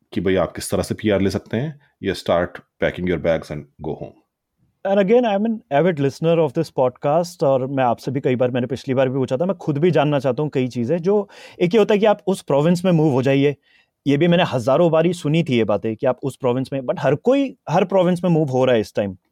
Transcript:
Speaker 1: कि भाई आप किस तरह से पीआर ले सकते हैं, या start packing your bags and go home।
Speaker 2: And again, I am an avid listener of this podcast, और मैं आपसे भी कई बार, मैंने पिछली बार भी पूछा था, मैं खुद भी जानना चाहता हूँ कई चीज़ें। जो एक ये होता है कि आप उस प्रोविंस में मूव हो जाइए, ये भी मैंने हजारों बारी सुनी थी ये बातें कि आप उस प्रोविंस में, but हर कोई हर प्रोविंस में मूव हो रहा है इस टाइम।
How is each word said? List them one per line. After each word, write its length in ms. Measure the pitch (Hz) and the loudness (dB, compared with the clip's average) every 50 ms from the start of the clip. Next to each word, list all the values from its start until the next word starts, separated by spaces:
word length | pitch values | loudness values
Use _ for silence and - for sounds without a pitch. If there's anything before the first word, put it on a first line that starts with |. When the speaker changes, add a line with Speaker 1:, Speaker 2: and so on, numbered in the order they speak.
| _ _ | _ _
Speaker 1:
कि 80 | - 104 | -8 -4
भाई 140 | 90 95 92 | -2 0 0
आप 180 | 90 82 - | 0 0 -2
किस 180 | - - - - | -4 -10 -8 -6
तरह 120 | 101 92 | -4 -4
से 120 | 87 - 104 | -4 -4 -6
पीआर 260 | - - 107 98 92 | -4 -2 0 0 2
ले 100 | 98 98 | 0 0
सकते 260 | 95 101 - - 104 | -2 -4 -6 -6 -6
हैं, 240 | 110 143 156 143 - _ _ _ - | -6 -6 -6 -10 -14 _ _ _ -10
या 100 | 98 98 | -6 -6
start 360 | 87 - - - 90 87 87 85 - | -6 -4 -2 -2 0 0 0 -2 -6
packing 500 | - - _ _ - 87 78 - 90 90 | -14 -20 _ _ -4 -4 -4 -4 -4 -4
your 180 | 90 87 76 - | -4 -4 -2 0
bags 200 | 98 92 - - | -2 -2 -2 -4
and 140 | - 78 73 71 _ _ - 76 78 | -8 -12 -12 -14 _ _ -14 -10 -10
go 60 | - - | -10 -10
home। 100 | - 50 - _ _ _ _ _ _ _ _ _ _ _ _ _ - | -12 -16 -18 _ _ _ _ _ _ _ _ _ _ _ _ _ -4
Speaker 2:
And 220 | 196 196 202 196 180 | -2 0 2 2 4
again, 160 | 233 254 247 220 | 2 2 2 2
I 100 | 196 196 | -2 -2
am 120 | 214 233 | -2 -2
an 300 | 220 214 - - 139 143 | -4 -6 -6 -2 0 0
avid 180 | 165 190 170 143 139 | 2 0 0 0 -2
listener 420 | 139 - - 160 165 170 165 160 139 | -2 -2 -2 0 0 2 2 0 0
of 100 | - 170 | 0 -4
this 140 | 151 - - - | -4 -4 -2 -2
podcast, 640 | 127 127 - - - 143 147 175 175 175 - - | -2 -2 -2 -2 -2 0 0 0 -2 -4 -4 -2
और 240 | 160 135 135 123 131 | 0 2 2 2 0
मैं 180 | 131 143 135 131 | -2 -2 0 0
आपसे 260 | 120 117 - - 143 | 0 0 -2 -4 -6
भी 100 | 127 139 | -6 -2
कई 160 | - 139 127 | -2 0 0
बार, 140 | 117 127 123 | 0 0 0
मैंने 160 | 127 123 123 | -2 -2 -4
पिछली 280 | 117 131 113 - 139 127 | -4 -6 -8 -6 -4 0
बार 140 | 131 131 131 | 0 0 0
भी 100 | 127 139 | 0 -2
पूछा 180 | 127 123 131 | -2 -2 -2
था, 100 | 127 170 | -2 -2
मैं 100 | 190 190 | -4 -4
खुद 220 | 180 - 165 143 143 | -4 -4 -4 -2 0
भी 120 | 165 185 | 0 2
जानना 280 | 139 156 143 147 147 139 | 2 2 2 2 0 0
चाहता 240 | 143 135 120 127 | 0 -2 -2 -2
हूँ 80 | 151 143 | -4 -4
कई 180 | - 135 127 123 | -2 -2 -2 -2
चीज़ें। 300 | - 123 117 117 165 180 | -2 -4 -2 -2 -2 -2
जो 300 | 156 196 208 208 202 - - - - - - - | 0 0 0 0 -2 -6 -12 -20 -20 -12 -4 -2
एक 140 | 180 170 220 | 0 2 4
ये 40 | 220 | 4
होता 160 | 202 202 214 | 4 4 2
है 40 | 196 | 2
कि 80 | 214 | 4
आप 140 | 214 208 - - | 2 2 0 0
उस 160 | 185 190 - | -4 -4 -4
प्रोविंस 420 | - - 139 139 147 175 180 175 180 | -2 0 0 2 4 4 2 2 2
में 80 | 190 | 2
मूव 200 | 170 156 156 160 | 4 4 4 4
हो 100 | 123 131 | 2 2
जाइए, 340 | 120 139 135 139 139 143 139 - _ _ _ _ _ _ _ _ - | 2 2 4 4 4 2 0 -2 _ _ _ _ _ _ _ _ -2
ये 100 | 139 139 | 0 2
भी 120 | 143 175 175 | 2 4 4
मैंने 140 | 170 175 | 4 4
हजारों 480 | 165 - 123 131 107 131 131 156 175 165 | 2 0 -2 -2 0 2 2 4 4 4
बारी 220 | 156 160 165 180 | 4 2 2 2
सुनी 300 | 175 175 - 143 156 165 | 0 -2 -2 0 0 0
थी 140 | - - 123 | 0 2 2
ये 80 | 117 110 | 2 2
बातें 320 | 101 104 101 - 113 110 | 2 0 -2 -2 -4 -4
कि 100 | - 143 | -2 -2
आप 120 | 127 123 - | -2 -2 -2
उस 140 | - 135 - | -4 -8 -6
प्रोविंस 340 | - 135 123 120 131 131 - | -4 -2 -2 0 -2 -4 -6
में, 80 | 139 135 | -6 -6
but 160 | 127 127 175 170 | -4 -6 -4 -2
हर 160 | - 135 147 | 0 0 0
कोई 420 | - - 233 269 277 277 254 - _ - - | 0 2 2 2 2 0 -2 -6 _ -6 -2
हर 140 | 147 185 202 | 0 0 0
प्रोविंस 400 | 175 196 190 175 180 180 175 185 | 2 2 2 2 2 0 0 0
में 60 | 180 | 0
मूव 180 | 165 156 156 135 | 2 2 0 0
हो 160 | 127 127 131 | 0 0 2
रहा 100 | 127 123 | 2 2
है 60 | 113 | 2
इस 140 | 101 - - | 0 -2 -4
टाइम। 220 | 117 104 98 92 - _ _ | -4 -4 -4 -6 -12 _ _